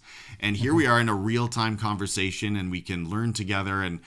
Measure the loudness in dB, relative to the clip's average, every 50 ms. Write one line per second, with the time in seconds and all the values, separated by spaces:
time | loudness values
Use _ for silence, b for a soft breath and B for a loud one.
0 | B B B B B B B B -2 -2 0 0 2 2 4 4 6 6 6 6
1 | 4 4 2 0 0 2 2 2 0 0 0 0 0 0 0 -2 -2 -2 -2 -2
2 | -2 -2 -2 0 0 -2 -2 -2 -2 -2 -2 -2 -2 -2 -4 -4 -4 -4 -4 -4
3 | -4 -2 -2 -2 0 0 -2 -2 -2 -2 -2 -2 0 0 0 0 0 -2 -4 -6
4 | B